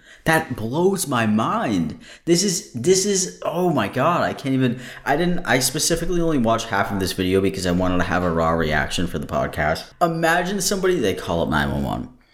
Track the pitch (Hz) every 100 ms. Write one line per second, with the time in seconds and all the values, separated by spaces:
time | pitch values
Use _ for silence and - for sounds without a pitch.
0 | - - - 160 160 117 110 143 185 190
1 | 147 123 110 107 131 214 175 95 78 -
2 | - - - 170 202 170 - - 147 185
3 | 202 190 180 - - 160 180 143 101 123
4 | 151 170 92 101 135 131 127 110 - -
5 | - 151 175 175 - 131 131 156 - 170
6 | 175 175 165 147 113 113 - 98 98 101
7 | 90 - 92 95 95 92 90 90 90 87
8 | 90 90 90 82 82 82 78 76 69 -
9 | 85 80 73 71 71 - 76 82 - -
10 | 170 165 165 175 180 202 - 196 185 180
11 | 104 90 - 85 - 73 71 71 67 62
12 | - - _